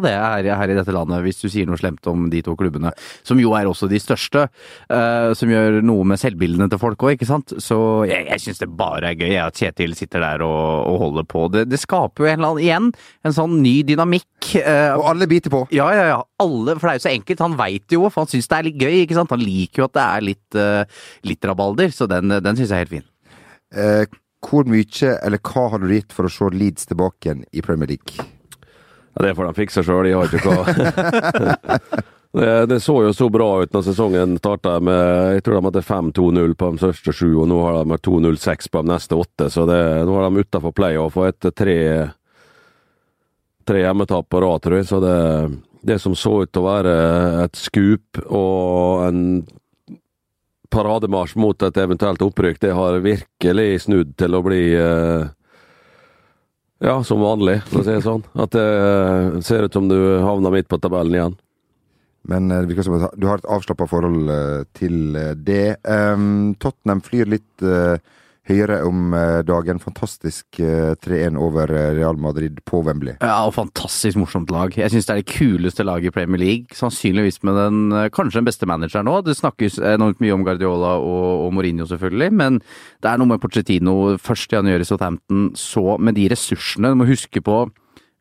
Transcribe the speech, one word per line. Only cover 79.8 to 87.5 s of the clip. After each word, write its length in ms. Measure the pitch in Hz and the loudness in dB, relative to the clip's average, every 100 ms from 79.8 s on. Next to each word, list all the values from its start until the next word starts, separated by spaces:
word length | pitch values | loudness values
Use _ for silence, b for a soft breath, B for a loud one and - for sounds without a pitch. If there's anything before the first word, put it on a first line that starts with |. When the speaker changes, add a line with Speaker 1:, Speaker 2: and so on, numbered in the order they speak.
| 101 107 110 92 | 0 2 2 2
Speaker 1:
mye 140 | 110 | 0
om 100 | 98 | 0
Guardiola 560 | 92 90 92 87 87 90 | 0 -2 -2 0 0 0
og, 480 | 80 90 90 90 87 | -2 -2 0 -2 -2
og 60 | |
Mourinho, 320 | 95 92 85 82 | -2 -2 -4 -6
selvfølgelig, 460 | 87 92 98 170 | -6 -4 -2 0
men 280 | 214 135 123 B B B B | 2 2 0 B B B B
det 100 | 107 | -2
er 60 | 120 | 2
noe 100 | 127 | 2
med 120 | 113 | 2
Pochettino 800 | 95 113 98 90 90 95 98 95 | -2 -2 0 0 2 2 2 0
først 320 | - 113 - | -2 -4 -2
i 60 | 110 | 0
januar 220 | 98 90 | 2 0
i 20 | |
Southampton, 680 | 87 101 90 85 - 98 101 | 0 -2 -4 -6 -2 -2 -2
så 440 | - - 113 92 104 | -4 -6 -2 0 2
med 160 | 110 104 | 0 2
de 120 | 98 | 2
ressursene. 600 | 120 - - - - 120 | 0 -4 -6 -6 -2 0
Du 60 | 131 | 4
må 120 | 123 | 4
huske 340 | 131 - 101 | 2 -2 -4
på 300 | 104 | 0